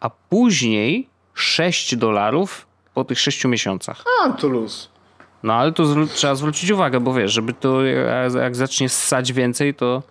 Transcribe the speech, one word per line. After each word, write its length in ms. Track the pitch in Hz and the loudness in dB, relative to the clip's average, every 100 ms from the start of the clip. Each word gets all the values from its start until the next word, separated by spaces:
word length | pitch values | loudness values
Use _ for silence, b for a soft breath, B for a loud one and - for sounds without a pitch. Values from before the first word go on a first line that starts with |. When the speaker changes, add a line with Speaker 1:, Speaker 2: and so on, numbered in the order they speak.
Speaker 1:
a 100 | 120 | -10
później 1000 | - - 202 247 151 120 107 113 220 262 _ _ | -10 -2 2 4 2 2 2 0 -2 -6 _ _
sześć 600 | - - - 175 170 - 120 | -6 -2 0 0 0 -2 0
dolarów 720 | 113 104 104 143 190 - - _ _ | 2 2 2 0 -2 -6 -20 _ _
po 100 | - | -6
tych 160 | 127 123 | -4 -2
sześciu 280 | 147 - 131 | -2 0 0
miesiącach. 560 | 117 101 95 - - 480 494 | 0 -2 -4 -6 -8 0 2
Speaker 2:
A, 40 | 294 | 2
to 180 | - 147 | 0 -2
luz. 420 | 123 110 - - _ _ _ - - | -2 -4 -10 -18 _ _ _ -20 -8
Speaker 1:
No 120 | 110 | 0
ale 180 | 117 151 | 2 2
to 120 | 165 | 2
zwró-, 240 | 156 147 151 | 2 2 0
trzeba 260 | - 143 | 0 0
zwrócić 360 | 135 151 147 175 | 0 -2 -2 -2
uwagę, 300 | 202 151 127 | 0 2 2
bo 140 | 123 | 0
wiesz, 180 | 131 101 | 0 0
żeby 200 | 113 113 | 0 -2
to 320 | 120 135 131 | -2 0 2
jak, 480 | 131 131 123 123 127 | 2 2 0 0 0
jak 220 | 123 123 123 | 0 -2 -2
zacznie 320 | 131 - 131 | -2 0 -2
ssać 440 | - - 131 127 | 0 0 0 0
więcej, 420 | 127 123 120 143 | 0 0 0 -2
to 280 | 139 123 131 - | 0 -2 -2 -6